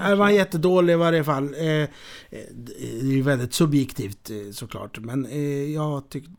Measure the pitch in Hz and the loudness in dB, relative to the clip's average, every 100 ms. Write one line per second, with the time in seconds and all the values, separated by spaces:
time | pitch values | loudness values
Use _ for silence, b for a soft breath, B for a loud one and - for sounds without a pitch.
0 | 190 202 202 208 185 170 180 180 175 165 | 2 4 6 4 2 2 4 4 6 4
1 | 170 165 147 139 143 139 160 156 147 B | 4 2 2 0 -2 -2 0 0 0 B
2 | B B B - - - 120 - 117 113 | B B B -16 -14 -14 -14 -12 -8 -4
3 | 135 135 135 131 123 - 160 143 123 - | 0 2 2 0 0 2 4 4 2 -4
4 | 101 - - 107 101 101 110 98 98 - | -8 -10 -12 -10 -10 -12 -12 -12 -12 -12
5 | 113 135 120 147 143 139 147 151 151 139 | -6 -4 -4 -4 -2 -2 -2 -2 -2 -4
6 | 139 135 160 | -6 -12 -12